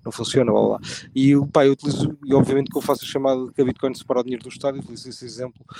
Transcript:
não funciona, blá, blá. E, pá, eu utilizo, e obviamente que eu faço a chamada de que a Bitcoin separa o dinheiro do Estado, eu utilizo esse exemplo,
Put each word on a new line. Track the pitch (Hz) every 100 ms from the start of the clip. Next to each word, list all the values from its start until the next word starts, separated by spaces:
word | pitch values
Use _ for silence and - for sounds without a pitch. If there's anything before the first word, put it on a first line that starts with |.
| -
não |
funciona, | - 117 139 120
blá, | 107 107
blá. | 107 - - -
E, | - 135 143 143
pá, | 160 139
eu |
utilizo, | 135 147 - 147 151
e | 143
obviamente | 135 127 135 135
que | 147
eu |
faço | 135 135
a | -
chamada | 139 135 131 127
de |
que | -
a | 127
Bitcoin | 120 135
separa | 127 - 123
o |
dinheiro | 123 123
do | -
Estado, | - 143 139
eu |
utilizo | 135 117 131
esse | 113 123
exemplo, | 110 127 117 - -